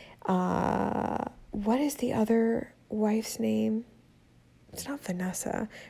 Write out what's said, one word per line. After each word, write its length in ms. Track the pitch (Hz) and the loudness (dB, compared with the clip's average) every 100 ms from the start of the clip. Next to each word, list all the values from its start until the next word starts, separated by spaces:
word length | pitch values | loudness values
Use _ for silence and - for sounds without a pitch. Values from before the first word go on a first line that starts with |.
| - - - | -20 -8 0
uh, 1000 | 185 180 - - - - - - - - - - | 2 2 2 2 2 0 0 -2 -2 -6 -10 -10
what 280 | - 208 247 | -4 0 2
is 160 | 294 277 | 2 0
the 180 | 247 | -2
other 600 | - 220 226 226 226 - - - | 2 4 4 4 2 -4 -12 -8
wife's 500 | 214 214 220 220 - | 0 2 2 0 -2
name? 460 | 226 220 220 220 240 - - - - - - - - | 0 2 2 0 -4 -14 -20 -20 -20 -20 -20 -20 -18
It's 160 | - - | -12 -8
not 160 | 285 | -6
Vanessa. 640 | - 180 185 180 - - 214 - | -4 -4 -4 -4 -4 -4 -6 -8